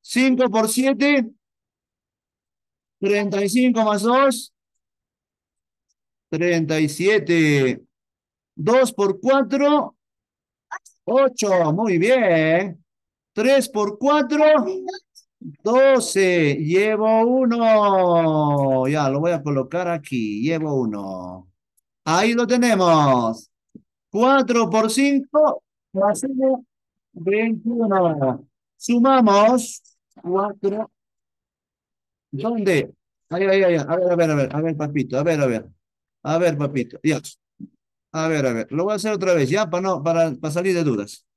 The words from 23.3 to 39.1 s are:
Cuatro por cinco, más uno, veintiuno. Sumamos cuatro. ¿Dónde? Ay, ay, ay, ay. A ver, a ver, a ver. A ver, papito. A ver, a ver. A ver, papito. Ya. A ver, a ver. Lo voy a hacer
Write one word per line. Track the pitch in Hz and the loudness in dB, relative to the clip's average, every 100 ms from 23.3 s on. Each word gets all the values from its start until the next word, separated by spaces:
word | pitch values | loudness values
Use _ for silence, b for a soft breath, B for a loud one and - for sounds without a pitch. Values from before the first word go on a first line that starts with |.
| 113 - _ _ - _ _ _ | -6 -14 _ _ -20 _ _ _
Cuatro | 202 247 269 247 233 220 | 0 2 2 2 0 0
por | 220 220 | 0 0
cinco, | 220 277 277 269 302 302 - _ _ _ | 0 0 0 0 0 0 0 _ _ _
más | 190 202 202 | -2 -2 -2
uno, | 269 262 262 262 - _ _ _ _ | -6 -2 0 -2 -6 _ _ _ _
veintiuno. | 175 165 208 226 226 226 240 226 190 175 151 131 123 - _ _ _ | -10 -4 -2 -2 -4 -4 -4 0 0 0 0 -4 -4 -12 _ _ _
Sumamos | - 240 254 269 220 202 214 254 247 - _ _ _ - | -2 2 4 4 4 4 4 2 -4 -16 _ _ _ -16
cuatro. | 175 185 208 196 196 208 220 _ _ _ _ _ _ _ _ _ _ _ _ _ _ | -4 -4 -4 -4 -6 -6 -10 _ _ _ _ _ _ _ _ _ _ _ _ _ _
¿Dónde? | 139 214 233 196 160 - - _ _ _ | -8 -6 -2 0 0 -2 -14 _ _ _
Ay, | 170 | -4
ay, | 196 190 | 0 2
ay, | 185 | 2
ay. | 165 | 0
A | 143 170 | -2 -2
ver, | 180 | 0
a | 175 | 0
ver, | 165 | 0
a | |
ver. | 147 135 147 | 0 -2 -2
A | |
ver, | 165 151 | -4 -4
papito. | 147 147 120 127 | -6 -4 -4 -2
A | |
ver, | 151 156 | -2 0
a | 135 | 0
ver. | 110 - _ _ _ _ _ | -2 -8 _ _ _ _ _
A | 147 165 | -6 0
ver, | 175 147 | 0 -2
papito. | 143 139 117 - | -4 -4 -8 -4
Ya. | 156 143 - - _ _ - _ _ _ _ | -4 -4 -8 -20 _ _ -20 _ _ _ _
A | 160 160 | -6 -2
ver, | 156 131 | -2 -2
a | |
ver. | 117 - | -4 -6
Lo | 143 | -4
voy | 190 | -4
a | 214 | -4
hacer | 214 | -4